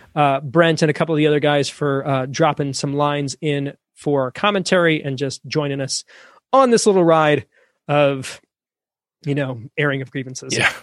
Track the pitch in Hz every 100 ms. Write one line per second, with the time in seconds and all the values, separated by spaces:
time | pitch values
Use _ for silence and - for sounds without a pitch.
0 | - 156 143 135 147 160 165 160 160 147
1 | 165 151 151 147 147 147 139 - 147 139
2 | 139 135 131 135 156 143 143 131 147 143
3 | 147 147 143 - 156 143 139 - _ _
4 | 147 139 127 - 208 202 175 185 170 156
5 | 143 127 139 - 135 151 143 139 135 -
6 | - - - _ - 262 262 226 220 190
7 | 165 160 156 143 - _ _ _ - 147
8 | 139 139 123 - _ _ _ _ _ _
9 | _ _ 143 143 135 123 107 - 147 135
10 | 127 139 131 131 135 135 - -